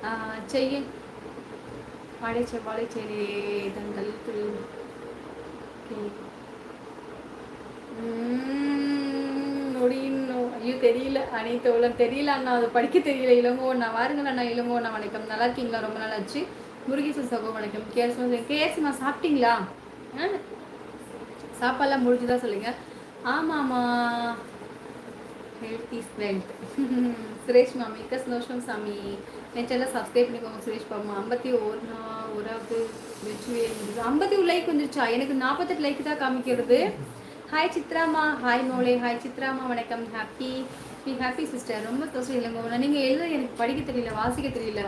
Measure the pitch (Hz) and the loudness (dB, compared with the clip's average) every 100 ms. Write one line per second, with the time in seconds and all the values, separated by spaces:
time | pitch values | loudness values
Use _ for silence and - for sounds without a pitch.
0 | 220 226 220 220 196 269 262 285 - - | -4 -4 -4 -6 0 2 2 0 -4 -10
1 | - - - - - - - - - - | -14 -14 -12 -12 -14 -14 -12 -14 -14 -14
2 | - - 226 233 240 233 220 220 226 233 | -14 -8 -2 0 0 -2 -4 -4 -4 -4
3 | 208 214 202 202 202 202 196 202 202 202 | -6 -4 -2 -2 -2 -2 -2 -6 -6 -4
4 | 208 214 - 214 208 202 - - - - | -4 -6 -6 -4 -4 -4 -8 -10 -12 -12
5 | - - - - - - - - - 214 | -12 -12 -12 -12 -12 -12 -14 -14 -10 -6
6 | 208 - - - - - - - - - | -6 -8 -12 -14 -14 -14 -14 -14 -14 -14
7 | - - - - - - - - - 226 | -14 -14 -14 -14 -14 -14 -14 -14 -12 -6
8 | 226 226 240 247 262 277 285 285 285 285 | -4 -2 0 0 0 0 2 2 2 2
9 | 277 277 277 269 277 277 277 254 247 269 | 0 -2 0 -2 -2 -2 -2 4 4 4
10 | 269 269 262 247 247 233 233 254 247 240 | 0 -2 -2 -2 -2 -2 -2 4 4 4
11 | 269 269 262 233 226 240 254 233 240 240 | 2 -2 -2 -4 -2 2 4 6 4 4
12 | 240 269 285 269 262 247 233 240 262 359 | 2 4 2 2 2 4 4 4 6 6
13 | 302 269 254 240 240 254 262 254 233 226 | 4 2 8 10 8 4 2 2 2 2
14 | 262 294 277 254 240 233 240 240 226 214 | 2 2 0 0 0 0 2 0 0 -2
15 | 208 214 220 220 240 247 240 226 220 220 | -4 -6 -4 2 2 2 -2 -2 -2 -4
16 | 220 214 196 285 370 - - - - 277 | -4 -4 -4 -4 -4 -8 -14 -10 -2 0
17 | 294 285 247 233 220 220 208 214 214 240 | 2 0 -2 -2 -2 -4 -4 -6 -4 2
18 | 240 240 247 240 233 294 311 311 294 262 | 2 2 0 0 0 2 2 2 0 2
19 | 262 277 339 285 233 226 185 - - - | -2 0 2 6 6 6 0 -8 -16 -16
20 | - 254 359 403 - - - - - - | -12 -4 -2 -2 -6 -12 -14 -14 -14 -14
21 | - - - - - - 247 262 277 277 | -14 -12 -12 -14 -14 -2 0 4 4 6
22 | 247 247 240 247 247 202 220 - - - | 6 4 4 2 2 -2 -2 -6 -10 -14
23 | - - 247 285 320 311 269 254 240 240 | -16 -8 -2 2 2 2 2 2 4 4
24 | 240 240 240 233 - - - - - - | 2 0 -2 -4 -8 -12 -14 -14 -14 -14
25 | - - - - - - 226 226 - 233 | -14 -14 -14 -14 -14 -12 -8 -8 -6 -8
26 | - - 208 196 - - - - 262 247 | -8 -2 0 0 -2 -10 -8 -2 2 4
27 | 247 233 220 - - 247 247 254 226 214 | 4 2 -6 -8 6 8 8 2 -6 -6
28 | - 254 254 240 233 247 240 214 208 202 | -6 -4 -2 -4 -4 -6 -4 -6 -4 -6
29 | 202 202 - - - 240 240 254 254 233 | -6 -8 -10 -14 -8 -6 0 0 0 -2
30 | 214 240 240 233 226 202 - 220 - 214 | 2 4 4 2 -8 -8 -6 -6 -4 -6
31 | 208 196 214 240 254 240 214 226 226 226 | -4 -4 -2 -2 2 2 2 -2 -6 -8
32 | 226 220 220 214 214 226 - 226 226 220 | -8 -6 -6 -4 -4 -6 -2 -2 -2 -6
33 | - - 214 208 247 233 226 214 208 220 | -12 -10 -8 -8 -4 0 0 -2 -4 -2
34 | 233 285 381 392 349 349 339 302 285 285 | 2 2 4 6 6 4 4 2 2 2
35 | 233 240 269 269 262 294 349 311 294 285 | 2 4 2 2 2 2 0 2 0 0
36 | 294 294 262 254 254 240 233 254 381 - | -2 0 0 0 2 2 6 6 6 0
37 | - - - - - 311 349 359 285 320 | -8 -10 -14 -14 -2 2 2 0 0 2
38 | 330 311 302 277 247 240 254 254 247 247 | 4 4 4 2 4 4 4 2 4 4
39 | 240 240 269 254 269 262 254 240 233 233 | 4 -2 -4 -4 -2 -2 -2 -2 -2 -4
40 | 226 220 214 - 254 254 262 - - - | -4 -6 -8 -6 -4 -4 -6 -10 -12 -8
41 | - 247 254 254 311 247 - 214 220 247 | -6 0 0 0 -2 -4 -4 -4 -2 -2
42 | 302 269 247 254 233 226 226 240 277 294 | -2 -4 0 0 0 -2 -2 2 4 4
43 | 262 294 339 294 247 - 233 277 294 247 | 6 4 2 0 -2 0 0 2 0 -2
44 | 226 214 233 247 277 233 220 208 | 0 0 0 0 -2 -2 -2 -2